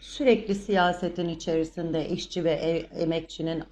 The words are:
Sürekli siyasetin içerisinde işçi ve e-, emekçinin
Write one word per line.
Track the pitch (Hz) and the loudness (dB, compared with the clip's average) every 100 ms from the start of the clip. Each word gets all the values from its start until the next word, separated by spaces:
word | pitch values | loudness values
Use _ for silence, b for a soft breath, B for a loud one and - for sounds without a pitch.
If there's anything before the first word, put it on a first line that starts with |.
Sürekli | - - 269 220 - | -16 0 4 4 4
siyasetin | 196 - 196 175 175 175 175 170 | -4 2 4 4 2 -2 -2 -4
içerisinde | 165 - 160 160 - 165 160 - | -4 -2 0 0 -4 -2 -2 -2
işçi | 170 - 185 | -4 -4 -2
ve | 165 | 0
e-, | 160 160 165 - - | 2 2 0 -2 -4
emekçinin | 165 165 160 - 160 165 - | -2 -2 -4 -6 -4 -4 -4